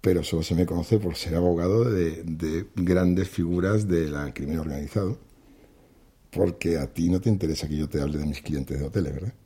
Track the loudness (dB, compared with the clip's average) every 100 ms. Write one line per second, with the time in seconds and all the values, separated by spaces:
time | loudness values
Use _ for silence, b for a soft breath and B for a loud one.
0 | 4 2 2 -2 0 2 2 0 2 2
1 | 2 -4 -2 2 2 2 2 2 2 2
2 | 0 -2 -8 -4 -4 -4 -4 -2 2 4
3 | 4 2 0 -2 0 0 2 2 2 2
4 | 2 -2 -6 -6 -4 -4 -4 -6 -4 -2
5 | -2 -4 -10 b b b b b b b
6 | b _ _ 0 0 0 0 0 -2 0
7 | 2 2 2 2 0 -2 -4 -4 -2 -2
8 | -2 -2 -2 -4 -4 -4 -4 -4 -2 -2
9 | -2 -4 -8 -10